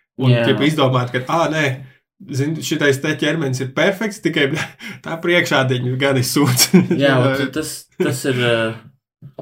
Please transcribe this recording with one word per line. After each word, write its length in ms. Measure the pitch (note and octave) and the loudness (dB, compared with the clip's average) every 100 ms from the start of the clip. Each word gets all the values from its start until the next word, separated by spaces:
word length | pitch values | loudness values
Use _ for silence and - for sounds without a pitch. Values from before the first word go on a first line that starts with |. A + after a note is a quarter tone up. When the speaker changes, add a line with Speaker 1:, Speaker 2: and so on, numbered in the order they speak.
| _ - | _ -2
Speaker 1:
Un, 100 | C3 | 2
Speaker 2:
Jā. 120 | A#2+ | 4
Speaker 1:
ķipa, 220 | A#2 C3 C#3+ | 4 2 2
izdomāt, 440 | D3+ C3 B2+ B2 | 2 2 2 -2
ka, 120 | B2 | -4
ā, 200 | - E3 D3+ | -2 -2 0
nē, 160 | D#3 C#3+ B2+ - _ _ _ | 0 -2 -4 -10 _ _ _
zin, 360 | - C3+ C#3+ D#3+ | -8 -2 -2 -2
šitais 420 | - D#3 D3 C3 | -4 0 2 2
te 140 | D#3 D3+ | -2 -2
ķermenis 460 | D3+ D#3+ C#3 C3 | -2 -2 -2 -4
ir 100 | C3 | -4
perfekts, 500 | - D#3+ F#3+ A3 - | 0 0 0 -6 -4
tikai 280 | E3+ E3 C#3 D#3 - - | -2 0 0 -2 -6 -12
<laughs> 300 | - - D#3 | -18 -14 -10
tā 120 | E3 | -6
priekšādiņa 800 | F3 F3 E3 C#3+ B2+ B2+ B2 C3 | 0 0 2 0 2 0 -2 -2
gan 200 | C#3 C3+ | 0 2
ir 80 | B2+ | 0
sūds. 440 | D3+ C#3 B2+ - F3+ | 2 2 2 4 4
<laughs> 180 | - B2+ | 4 2
Speaker 2:
Jā, 140 | C#3 C3 | 2 2
un 160 | C3 | 2
t-, 160 | C3+ C3 | 0 -4
tas, 220 | D#3 D#3 - - | -6 -8 -10 -18
tas 320 | - D3 C3 D3 | -4 -4 -2 -2
ir, 160 | B2 | 0
ā, 160 | B2 A#2 A2+ A2+ - _ _ _ - - | 2 0 0 -6 -16 _ _ _ -20 -20